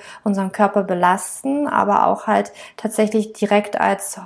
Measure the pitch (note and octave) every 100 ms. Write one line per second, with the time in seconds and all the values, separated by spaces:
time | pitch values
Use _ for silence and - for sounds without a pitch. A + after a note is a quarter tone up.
0 | - - G#3 G3 F#3+ G3+ G3 G#3 F#3 F3+
1 | F3+ G3 - - C4+ C#4+ D4 - G3+ G3+
2 | - G3+ - G3+ G3+ - - - A3 -
3 | G#3+ A3 G#3+ - G3+ G#3 G#3 - G3 G3
4 | - -